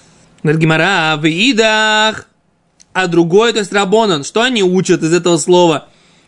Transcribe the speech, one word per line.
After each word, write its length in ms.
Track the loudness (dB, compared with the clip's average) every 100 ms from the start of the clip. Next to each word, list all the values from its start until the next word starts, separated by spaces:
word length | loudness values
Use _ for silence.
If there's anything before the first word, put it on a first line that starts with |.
| _ _ _ _
Говорит 180 | -4 0
Гемара, 560 | 2 2 0 0 -2 -2
«В 100 | -2
идах». 1000 | 0 0 2 0 0 0 0 -2 -4 -12 _ _ _ _ _ _
А 140 | -4 -2
другой, 480 | 0 2 2 2
то 60 | 0
есть 120 | -2
Рабонан, 520 | -2 0 0 0 -2
что 180 | -4 -4
они 200 | -2 0
учат 400 | 0 0 0 0
из 120 | 0
этого 240 | 0 0 0
слова? 500 | 2 2 2 0 -6 _ _ _